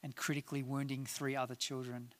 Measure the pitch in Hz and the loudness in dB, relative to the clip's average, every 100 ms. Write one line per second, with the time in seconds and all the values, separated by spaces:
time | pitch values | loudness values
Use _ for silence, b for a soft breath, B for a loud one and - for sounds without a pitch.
0 | 147 - - 147 139 143 127 139 139 135 | -6 -2 2 2 2 0 2 2 2 0
1 | 131 - 139 135 127 123 - 135 127 123 | -2 0 2 2 0 0 -2 0 -2 -4
2 | 120 - | -6 -12